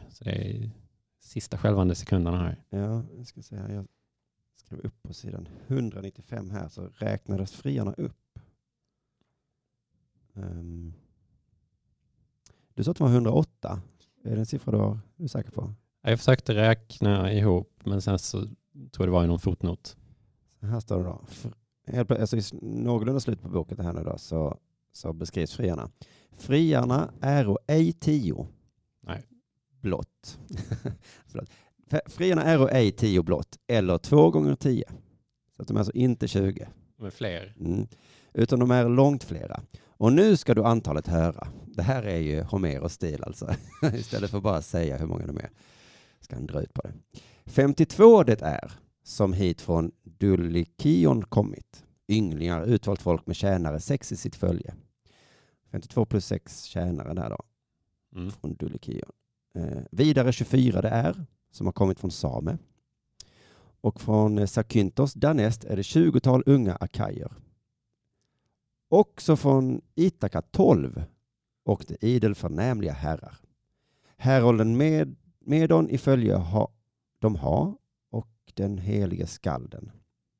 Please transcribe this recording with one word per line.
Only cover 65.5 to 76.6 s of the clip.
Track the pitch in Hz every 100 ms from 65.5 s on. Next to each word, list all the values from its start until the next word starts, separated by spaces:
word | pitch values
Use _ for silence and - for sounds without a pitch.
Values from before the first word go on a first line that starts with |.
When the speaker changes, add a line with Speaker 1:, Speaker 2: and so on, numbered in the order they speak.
| 117
Speaker 2:
är | - 98
det |
tjugotal | 98 160 165 131 131 127 135
unga | 139 101 92
akajer. | 90 - - - - - - _ _ _ _ _ _ _ _ _ _ _ _ _ -
Också | 185 208 - - 151
från | 139 135 131 123 _ -
Ithaka | 180 - 101 82
tolv | - - - 98 65 - 80 _ _ _ _ _
och | - 98 -
de | - 110
idel | 123 107 101
förnämliga | 85 80 120 113 90
herrar. | 71 73 78 - - _ _ _ _ _ _ _ -
Härolden | 127 135 120 113 113 117
med, | 156 156 139 131 _ _
Medon | - 151 160 165 160
i | 135
följe | 139 131 107 95
ha, | 82 107